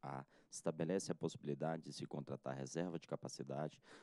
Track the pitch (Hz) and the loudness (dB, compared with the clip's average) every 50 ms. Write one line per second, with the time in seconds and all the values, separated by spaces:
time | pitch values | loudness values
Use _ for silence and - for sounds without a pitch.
0 | - 69 69 67 69 - - - - _ - - - 82 80 78 82 80 92 98 | -6 -4 -4 -4 -6 -8 -12 -20 -18 _ -12 0 0 0 2 4 4 4 4 4
1 | - - - - 82 82 - - - 73 71 69 78 80 80 80 73 71 71 - | 4 2 0 2 2 0 0 0 0 0 0 2 2 2 2 2 -2 -6 -4 -4
2 | - - - 73 69 69 67 - - 64 67 67 67 65 - 82 87 90 82 82 | -4 -2 -2 -4 -2 -2 -4 -2 -2 -2 -2 -2 -2 0 0 2 2 2 0 -2
3 | - - 73 - - - - - 65 67 67 71 78 76 - - - - - - | -2 -2 -4 -2 -2 -6 -4 -4 -4 -2 0 2 2 0 -2 -6 -16 -18 -18 -18